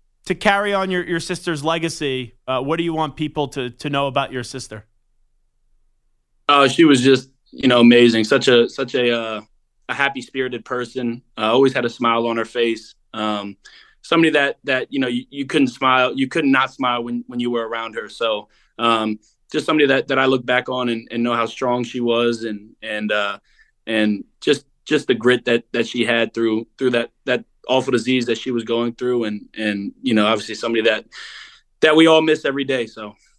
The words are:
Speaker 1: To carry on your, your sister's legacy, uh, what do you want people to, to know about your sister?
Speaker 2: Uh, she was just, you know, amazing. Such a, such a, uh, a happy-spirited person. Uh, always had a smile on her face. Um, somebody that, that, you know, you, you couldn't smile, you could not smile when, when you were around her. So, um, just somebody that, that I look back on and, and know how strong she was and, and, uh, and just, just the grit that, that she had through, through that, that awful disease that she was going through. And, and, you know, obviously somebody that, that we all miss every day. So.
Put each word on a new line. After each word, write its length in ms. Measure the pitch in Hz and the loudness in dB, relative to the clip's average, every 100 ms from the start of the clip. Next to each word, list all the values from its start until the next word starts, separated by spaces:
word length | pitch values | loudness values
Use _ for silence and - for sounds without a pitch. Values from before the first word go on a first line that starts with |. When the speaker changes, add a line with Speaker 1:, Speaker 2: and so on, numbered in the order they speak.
| _ _ - | _ _ -8
Speaker 1:
To 60 | |
carry 400 | 185 208 202 208 | -2 0 2 0
on 160 | 196 190 | -2 -2
your, 140 | 180 | -4
your 160 | 175 165 | -4 -4
sister's 440 | 160 175 - 156 | -4 -6 -6 -4
legacy, 720 | 151 165 165 - 147 131 120 - - | -2 -2 -4 -4 -4 -4 -8 -12 -6
uh, 140 | 131 | -4
what 160 | 139 165 | -2 -2
do 60 | |
you 100 | 170 | -2
want 240 | 160 151 139 | -2 -4 -4
people 320 | 151 156 143 | -6 -4 -6
to, 200 | 143 127 | -6 -10
to 200 | - 147 | -8 -6
know 180 | 143 139 | -4 -2
about 240 | 135 135 | -4 -4
your 120 | 127 | -6
sister? 440 | 117 131 - 107 - _ _ _ _ _ _ _ _ _ _ _ _ _ _ _ - | -10 -12 -14 -16 -18 _ _ _ _ _ _ _ _ _ _ _ _ _ _ _ 0
Speaker 2:
Uh, 200 | 143 135 | 4 4
she 180 | 135 160 | 6 6
was 160 | 131 | 6
just, 280 | 127 131 - _ _ | 6 4 0 _ _
you 160 | - 127 | -4 2
know, 140 | 123 | 6
amazing. 420 | 120 120 120 113 | 8 8 6 4
Such 240 | 110 135 127 | 2 2 4
a, 200 | 120 117 | 4 4
such 280 | - 127 135 | -2 -4 -2
a, 200 | 123 117 | 0 -2
uh, 260 | 113 107 - _ _ _ - | -4 -10 -14 _ _ _ -10
a 40 | |
happy-spirited 720 | 127 139 131 - 135 127 123 - | -4 -4 -4 -8 -6 -6 -6 -6
person. 560 | 123 120 127 120 120 - - | -6 -6 -4 -4 -6 -10 -6
Uh, 140 | 110 | 2
always 220 | 123 135 | 4 4
had 120 | 131 120 | 2 -4
a 40 | |
smile 360 | - 120 117 117 | -2 0 2 0
on 120 | 117 | -2
her 80 | 110 | -4
face. 500 | 123 117 110 - _ _ | -2 -2 -2 -10 _ _
Um, 440 | 110 107 104 101 101 - - _ _ | -6 -4 -4 -8 -14 -20 -20 _ _
somebody 300 | - 165 160 | -2 2 4
that, 260 | 147 139 - | 2 0 -4
that, 280 | 139 131 127 | -4 -4 -4
you 80 | 143 | -4
know, 80 | 127 | -2
you, 180 | 123 131 | -4 -6
you 160 | 143 139 | -10 -2
couldn't 220 | 156 127 | 0 0
smile, 500 | - 131 127 127 135 | 0 2 2 2 -2
you 100 | 131 | -4
could 180 | - 139 | 0 2
not 280 | 135 131 | 2 0
smile 300 | - 127 120 | -2 -4 -4
when, 220 | 120 120 120 | -4 -8 -8
when 120 | 123 | -6
you 120 | 120 | -4
were 160 | 120 113 | -4 -4
around 260 | 113 113 | -8 -8
her. 160 | 110 104 | -10 -12
So, 380 | - 113 107 - _ _ - | -4 -4 -4 -8 _ _ -2
um, 400 | 117 113 110 107 _ _ _ | 0 2 0 -4 _ _ _
just 160 | 151 143 | -4 0
somebody 180 | 156 143 | 2 4
that, 200 | 135 - | 2 0
that 100 | 135 | 0
I 80 | 135 | 2
look 180 | 131 | 0
back 260 | 120 123 127 | 0 -2 -2
on 200 | 127 123 | -4 -4
and, 180 | 113 113 | -4 -6
and 100 | 117 | -4
know 120 | 120 | -2
how 120 | 117 113 | 0 -2
strong 380 | - 131 123 | -4 -4 -2
she 160 | 120 127 | -4 -4
was 440 | 120 117 120 117 | -2 0 0 -2
and, 320 | 113 104 107 _ | -6 -10 -14 _
and, 300 | 110 107 107 | -8 -6 -2
uh, 260 | 104 101 101 _ _ _ _ - | -2 -2 -6 _ _ _ _ -4
and 380 | 110 107 101 - _ | 0 0 -2 -8 _
just, 240 | - 143 - _ - | 0 0 -4 _ -4
just 220 | 151 - | -2 0
the 60 | |
grit 320 | 117 117 123 120 | 0 2 2 2
that, 180 | 120 - | -2 -2
that 160 | 120 113 | -4 -4
she 160 | 123 | -2
had 300 | 117 117 113 | -2 0 -2
through, 340 | 117 113 110 117 - | -2 -2 -2 -6 -4
through 120 | 127 | -2
that, 220 | 120 117 _ - | 0 -4 _ -4
that 200 | 123 - _ - | -4 -6 _ -2
awful 220 | 131 127 | 0 2
disease 340 | 123 117 127 120 | -2 0 0 0
that 140 | 110 | -4
she 100 | 131 | -4
was 140 | 120 | -4
going 320 | 113 117 117 117 | -2 -2 -2 -4
through. 280 | 123 123 107 | -2 -2 -2
And, 220 | 104 - - | -6 -10 -6
and, 380 | 107 101 101 - | -4 -4 -6 -6
you 140 | 131 110 | 0 2
know, 100 | 104 | 2
obviously 300 | 110 110 107 | 0 -4 -8
somebody 280 | 120 117 110 | -2 0 2
that, 160 | 110 - - - - - - _ _ | 0 -4 -18 -18 -20 -20 -20 _ _
that 160 | 156 156 | 4 6
we 120 | 165 | 8
all 140 | 160 | 6
miss 220 | 160 147 | 4 0
every 220 | 143 139 135 | -2 -4 -2
day. 220 | 131 110 | -4 -4
So. 260 | 110 107 - _ | -10 -14 -16 _